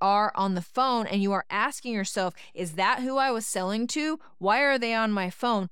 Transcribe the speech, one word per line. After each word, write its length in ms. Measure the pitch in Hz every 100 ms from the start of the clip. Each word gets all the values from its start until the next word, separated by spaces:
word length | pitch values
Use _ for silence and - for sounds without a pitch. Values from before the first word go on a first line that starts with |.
are 300 | 196 202 208 -
on 200 | 196 180
the 60 |
phone 460 | 170 - 262 240 214
and 140 | 202
you 100 | 196
are 120 | 196 -
asking 440 | 202 254 - 247
yourself, 400 | 214 190 - 180 - -
"Is 200 | - 180
that 280 | 156 190 254
who 160 | 254 269
I 140 | 269
was 160 | 233 -
selling 400 | 202 185 214 240
to? 320 | 311 311 311 - -
Why 220 | 190 233
are 180 | 277 269
they 160 | 233
on 180 | 226 220
my 180 | 208 180
phone? 360 | - 240 214 180